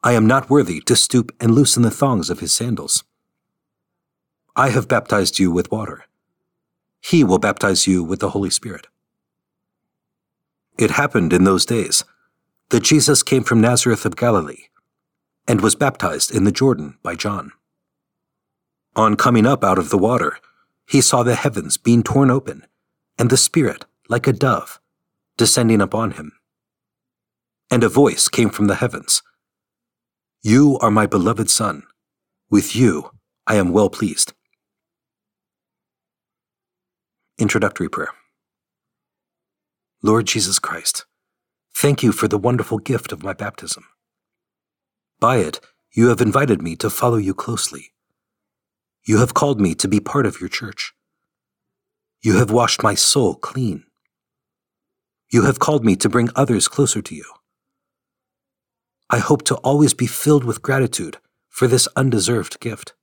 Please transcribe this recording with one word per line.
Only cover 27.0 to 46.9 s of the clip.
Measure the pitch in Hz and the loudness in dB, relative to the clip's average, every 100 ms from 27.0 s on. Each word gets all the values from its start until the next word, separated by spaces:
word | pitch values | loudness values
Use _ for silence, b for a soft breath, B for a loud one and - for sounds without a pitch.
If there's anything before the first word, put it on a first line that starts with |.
| _ _ _ _ _ _ _ | _ _ _ _ _ _ _
And | 123 | 2
a | 117 | 2
voice | 131 139 - - | 4 4 2 -2
came | - 110 | 0 -2
from | - 104 | 0 -2
the | 95 | 0
heavens, | 127 - - - _ _ _ _ _ _ _ _ _ _ _ _ | -4 -6 -4 -6 _ _ _ _ _ _ _ _ _ _ _ _
"You | 107 123 147 131 | 2 6 6 4
are | 117 | 2
my | 107 104 | 2 2
beloved | 98 92 107 110 | 0 0 0 -2
Son. | - 107 - _ _ _ _ _ _ _ | 0 -2 -6 _ _ _ _ _ _ _
With | 104 - | 0 2
you | 113 123 78 - _ _ _ - | 2 2 2 -8 _ _ _ -2
I | 107 | 0
am | 90 | 2
well | 90 98 | 2 2
pleased." | - 101 - - _ _ _ _ _ _ _ _ _ _ _ _ _ _ _ _ _ _ _ _ _ _ _ _ _ _ _ _ _ _ - | 0 -6 -4 -6 _ _ _ _ _ _ _ _ _ _ _ _ _ _ _ _ _ _ _ _ _ _ _ _ _ _ _ _ _ _ -4
Introductory | 107 110 101 - 82 | -2 0 -2 -4 -8
prayer. | - 76 - _ _ _ _ _ _ _ _ _ _ _ _ _ _ _ _ _ _ | -8 -10 -14 _ _ _ _ _ _ _ _ _ _ _ _ _ _ _ _ _ _
Lord | 107 110 104 | 0 0 0
Jesus | 110 101 98 | -4 -2 -4
Christ, | - 82 - - - _ _ _ _ _ _ | -6 -8 -8 -8 -14 _ _ _ _ _ _
thank | - 143 143 | -2 0 2
you | 117 | 0
for | - - | 0 -4
the | 104 | -2
wonderful | 113 123 104 104 | -2 -2 -4 -8
gift | - 120 - | -4 -6 -6
of | 82 | -12
my | 95 | -12
baptism. | 92 104 - - - _ _ _ _ _ _ _ _ _ _ _ _ _ _ | -10 -12 -14 -14 -14 _ _ _ _ _ _ _ _ _ _ _ _ _ _
By | 117 127 | 0 0
it, | 80 - b b _ | -2 -8 b b _
you | - 120 | 2 2
have | 120 | 4
invited | 117 131 143 104 | 0 0 0 -2
me | 82 82 | -2 -6
to | |
follow | 110 | -6